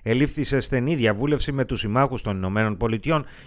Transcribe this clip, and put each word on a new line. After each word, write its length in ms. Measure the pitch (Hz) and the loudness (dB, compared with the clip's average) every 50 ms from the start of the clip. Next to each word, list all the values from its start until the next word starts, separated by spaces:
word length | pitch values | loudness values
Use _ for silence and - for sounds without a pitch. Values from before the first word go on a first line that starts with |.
| - | -2
ελήφθη 400 | 110 113 127 147 143 - 151 135 | 0 2 2 2 2 0 -2 -2
σε 160 | - 139 131 | 0 0 0
στενή 360 | - - 139 127 120 143 170 | 0 0 0 0 0 0 0
διαβούλευση 560 | 143 117 110 104 104 131 147 151 131 - 151 | 2 2 2 2 2 0 0 0 0 0 -2
με 140 | 139 135 127 | -2 -2 -2
τους 140 | - 127 - | -2 -2 -2
συμμάχους 420 | - 104 104 127 139 131 127 113 | -2 0 2 2 2 2 0 -4
των 160 | - 110 98 92 | -4 -4 -2 -2
Ηνωμένων 400 | 92 92 98 107 110 107 104 87 | -2 0 2 2 2 0 0 -2
Πολιτειών 480 | 113 113 110 107 - 143 160 151 127 - - - - | -2 -2 -2 -2 0 0 0 0 -2 -4 -12 -18 -20